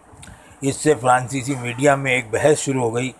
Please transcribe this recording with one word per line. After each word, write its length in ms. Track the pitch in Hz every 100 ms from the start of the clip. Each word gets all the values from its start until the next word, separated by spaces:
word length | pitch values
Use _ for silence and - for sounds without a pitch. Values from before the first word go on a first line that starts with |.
| _ - - - - -
इससे 320 | 135 - 156
फ्रांसीसी 600 | 139 127 127 120 135 123 131
मीडिया 400 | 120 120 143 139
में 160 | 135
एक 180 | 127 110
बहस 280 | 107 143 147
शुरू 220 | 143 131
हो 100 | 117
गई 180 | 120 127